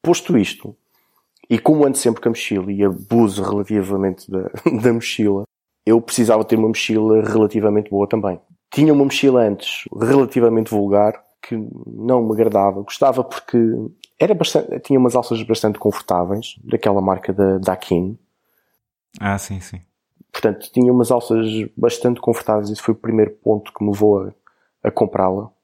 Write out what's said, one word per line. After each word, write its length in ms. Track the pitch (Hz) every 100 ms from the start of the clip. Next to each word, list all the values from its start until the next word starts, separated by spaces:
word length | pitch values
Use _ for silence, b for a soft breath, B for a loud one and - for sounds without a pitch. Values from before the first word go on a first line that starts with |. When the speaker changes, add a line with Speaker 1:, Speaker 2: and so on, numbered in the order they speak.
Speaker 1:
Posto 340 | 165 175 - 147
isto, 380 | 92 - 107 - _ _ _ _ _ _ _
e 80 | 117
como 280 | - 151 143
ando 100 | 135
sempre 220 | 123 110
com 80 | 120
a 40 |
mochila 400 | 113 - 101 95
e 100 | 98
abuso 580 | 101 87 98 117 110 98
relativamente 880 | 95 101 98 104 92 98 98 92 -
da, 200 | 95 92 -
<laughs> 180 | 170 123
da 100 | 120
mochila, 520 | 117 117 - 104 98 104 _ _ _ -
eu 140 | 117
precisava 440 | 113 - 113 110
ter 120 | 107 110
uma 120 | 110
mochila 540 | 113 - 110 110 110
relativamente 680 | 107 110 104 110 107 104 104
boa 180 | 98 101
também. 320 | 113 101 85 _ _ _
Tinha 220 | - 156
uma 120 | 143
mochila 360 | 139 - 139 127 110
antes 380 | 101 - - - -
relativamente 720 | 113 139 123 127 117 113 110
vulgar, 520 | 107 101 101 104 - _ _
que 140 | - 113 107 - -
não 360 | 113 113 127
me 100 | 113
agradava. 500 | 110 113 101 98 98
Gostava 420 | 101 - 139 123
porque 320 | 123 - - 120 113 113 110 _ - _
era 160 | 180
bastante, 440 | 190 160 151 - 151
tinha 180 | - 135
umas 160 | 123
alças 280 | 120 - 113
bastante 360 | 110 113 110 101
confortáveis, 760 | 107 - - 90 87 101 - -
daquela 380 | - - 107 101
marca 320 | 95 92 -
da, 240 | 95 98 95
da 140 | 92
Akin. 460 | 90 - 87 92 113 _ _ _ _ _ _ _ _ _ -
Speaker 2:
Ah, 200 | 101 98
sim, 200 | - 95
sim. 200 | - 95 _ _ _ _ _
Speaker 1:
Portanto, 400 | - 110 98 -
tinha 220 | 127 123
umas 180 | 123 117
alças 360 | 123 - 113 110 110 107
bastante 460 | - 117 - 123 120
confortáveis 480 | - 113 - 107 101
e 40 |
esse 80 | 107
foi 100 | -
o 60 | 107
primeiro 320 | 110 110 104 -
ponto 300 | 107 107 104
que 100 | -
me 80 | 104
levou 300 | 101 107 101
a, 120 | 98 - _ _ _ _
a 60 | -
comprá-la. 600 | - 104 - 92 95 110 _